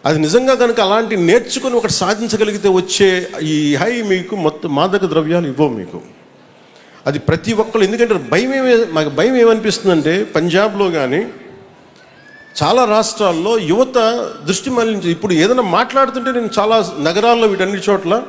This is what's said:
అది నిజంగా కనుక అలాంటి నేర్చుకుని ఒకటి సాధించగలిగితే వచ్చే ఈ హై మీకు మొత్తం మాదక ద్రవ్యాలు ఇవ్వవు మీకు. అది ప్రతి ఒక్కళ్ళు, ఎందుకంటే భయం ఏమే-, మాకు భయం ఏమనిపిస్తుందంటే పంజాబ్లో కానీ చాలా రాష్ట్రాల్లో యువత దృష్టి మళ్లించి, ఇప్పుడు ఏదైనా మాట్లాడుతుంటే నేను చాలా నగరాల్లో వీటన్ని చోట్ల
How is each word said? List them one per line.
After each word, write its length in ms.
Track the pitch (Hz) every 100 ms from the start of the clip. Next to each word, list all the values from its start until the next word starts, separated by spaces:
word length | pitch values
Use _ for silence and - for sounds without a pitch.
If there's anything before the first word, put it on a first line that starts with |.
| 170
అది 100 | 156
నిజంగా 360 | 151 226 262
కనుక 260 | 254 240 226
అలాంటి 360 | 196 214 220 190
నేర్చుకుని 580 | 170 220 - 269 262
ఒకటి 180 | 240 226
సాధించగలిగితే 760 | - 185 208 226 214 214 202 196
వచ్చే 600 | 185 185 - 196 185 180 -
ఈ 340 | 156 156 147 139
హై 220 | 208 240
మీకు 320 | 214 185 180 208
మొత్తం 380 | 151 - 170
మాదక 300 | 143 180 196 190
ద్రవ్యాలు 340 | 156 156 175 156
ఇవ్వవు 260 | 127 151 110
మీకు. 220 | 90 87 - - - _ - - - - - - 135
అది 120 | 147
ప్రతి 340 | - 165 214
ఒక్కళ్ళు, 340 | 220 220 226 190
ఎందుకంటే 260 | 233 233 190 127
భయం 220 | 170 254
ఏమే-, 320 | 269 254 233 196 160
మాకు 140 | 151 139
భయం 180 | 220 254
ఏమనిపిస్తుందంటే 880 | 233 220 220 - 196 165 147 180 214 156
పంజాబ్లో 500 | 170 165 214 202 190
కానీ 300 | 165 127 151 233 - - - - - - - - - - - - -
చాలా 220 | 151 233
రాష్ట్రాల్లో 760 | 233 214 220 - 196 165 190 226
యువత 400 | 160 196 262 254 226 233 101 - 147
దృష్టి 220 | 190 269
మళ్లించి, 400 | 247 226 208 170
ఇప్పుడు 220 | 170 202
ఏదైనా 300 | 165 185 254
మాట్లాడుతుంటే 720 | 208 175 247 269 262 254 247
నేను 180 | 247 220 -
చాలా 200 | 214 226 185 165 151
నగరాల్లో 400 | 180 233 233 220
వీటన్ని 320 | 190 190 202 202
చోట్ల 340 | 196 170 220